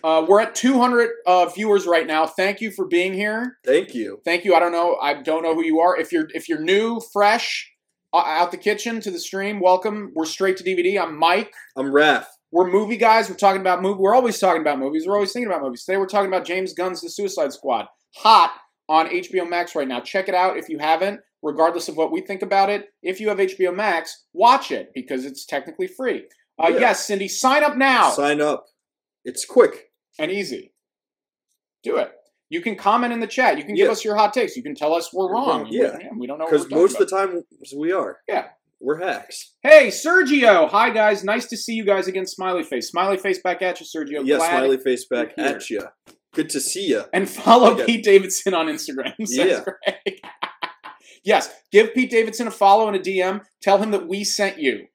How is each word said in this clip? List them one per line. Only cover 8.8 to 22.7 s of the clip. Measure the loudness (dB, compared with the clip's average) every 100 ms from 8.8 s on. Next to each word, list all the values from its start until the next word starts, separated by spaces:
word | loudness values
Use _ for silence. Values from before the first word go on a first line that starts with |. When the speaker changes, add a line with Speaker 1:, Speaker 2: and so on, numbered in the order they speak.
| -4 -6
Speaker 1:
to | -8
the | -10
stream, | -8 -6 -6 0
welcome. | 2 4 0 -6 -8
We're | -6 -6
straight | -2 -2 -2
to |
D | -4 -2
V |
D. | 0 0
I'm | -4 0
Mike. | 2 2 -2 -16 -18 -8
Speaker 2:
I'm | 0
Raph. | 4 4 2 -2 _ _
Speaker 1:
We're | 0 2
movie | 0 0 0
guys. | 4 4 2
We're | 0
talking | 2 2
about | 0 0
mov-, | -2 0
we're | 4 4
always | 2 0
talking | 0 2
about | 0 -2
movies. | -2 -4 -2
We're | -2
always | -2
thinking | -4 -4
about | -4
movies. | -6 -8 -4
Today | -2
we're | 0
talking | -2 0
about | -2 -4
James | -6 -6
Gunn's | -4 -6 -6
The | -12
Suicide | -8 -6 -2 -4
Squad, | -4 -4 -4 -4 _ _ 0
hot | 6 6 4 -2 _ _ 0
on | 0 2
H | -4 -4
B | -6
O | -4
Max | -4 -4 -6
right | -6
now. | -6
Check | -4 -6 -2
it | 0
out | 0 -2
if | -10
you | -6
haven't, | 0 0 0 -6 _ _
regardless | -8 0 0 0 -8
of | -2
what | -2
we | -2
think | -6 -8
about | 0 2
it. | 2